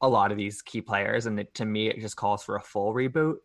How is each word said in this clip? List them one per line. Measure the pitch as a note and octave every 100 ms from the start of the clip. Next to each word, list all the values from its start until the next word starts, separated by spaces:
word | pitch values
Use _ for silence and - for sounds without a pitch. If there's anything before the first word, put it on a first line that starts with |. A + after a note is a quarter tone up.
a | C3+
lot | A2+ G2+
of | G#2
these | G2+ G#2
key | - A2+
players. | - G2+ G#2 A#2
And | A#2 G#2
it, | G#2
to | -
me, | A2 G#2+ A2
it | -
just | A2 -
calls | G2+ G2+
for | - G2+
a |
full | - G#2 G2+
reboot, | A#2+ B2+ D#3+ D#3 -